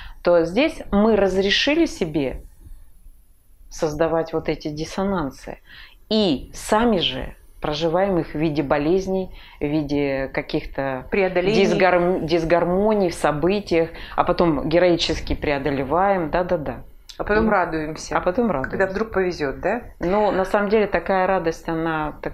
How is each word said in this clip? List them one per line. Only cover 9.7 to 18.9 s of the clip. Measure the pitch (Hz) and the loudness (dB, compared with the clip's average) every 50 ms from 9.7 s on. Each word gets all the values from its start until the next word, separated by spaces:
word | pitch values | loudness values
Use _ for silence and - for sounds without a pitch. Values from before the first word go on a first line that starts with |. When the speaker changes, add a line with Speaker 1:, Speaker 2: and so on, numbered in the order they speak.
| 147 156 151 139 147 143 143 139 135 135 135 131 - | 0 0 0 0 0 0 0 0 0 -2 -4 -4 -4
Speaker 1:
каких-то | - 143 - - 156 - - - - 135 135 131 127 135 - | -6 -6 -2 -4 -4 -4 -4 -6 -6 -4 -4 -4 -6 -8 -2
Speaker 2:
Преодолений. | - 202 190 185 180 180 175 190 220 220 196 | 0 2 2 2 2 0 2 2 4 4 4
Speaker 1:
дисгарм-, | 185 175 160 190 180 180 175 175 175 190 175 - | 4 4 4 4 6 6 4 4 4 2 0 0
дисгармоний | 151 165 170 160 165 170 170 170 170 180 190 208 220 220 208 196 170 | 0 0 0 2 4 2 2 4 2 2 2 2 2 2 2 2 0
в | 165 | 0
событиях, | - - 151 147 147 147 175 202 208 202 - 175 165 165 160 - - - - - | 0 0 0 0 2 2 2 0 0 0 0 2 2 2 0 -4 -12 -14 -8 -2
а | - - | -2 0
потом | - 175 - 180 170 151 135 - 156 | 0 2 2 4 2 2 0 0 0
героически | 151 175 180 180 170 - - - 160 - - - 151 | 2 4 4 4 4 2 0 -2 -2 -4 -2 -4 -4
преодолеваем, | - - 151 143 139 135 147 143 131 135 127 147 170 190 202 196 185 170 147 | -4 -2 -2 -2 -2 -2 -2 -2 -2 -2 -2 0 0 2 2 2 0 -2 -2
да-да-да. | 147 170 180 175 180 165 143 135 120 117 - - - - - - - - | -2 -2 0 0 -2 -2 -2 -6 -8 -10 -12 -18 -20 -20 -20 -18 -10 -8
Speaker 2:
А | - | -4
потом | - 208 214 220 220 | 0 0 2 2 4
Speaker 1:
И | |
Speaker 2:
радуемся. | 208 190 175 165 160 160 156 151 156 - - - 160 | 2 2 2 0 -2 -4 -4 -4 -8 -10 -8 -4 -4
Speaker 1:
А | 165 165 | -2 0
потом | 180 180 - 240 226 | 0 0 0 0 0
Speaker 2:
Когда | 175 135 131 | 0 -2 -2
Speaker 1:
радуемся. | - - 185 190 190 | -4 -2 0 0 0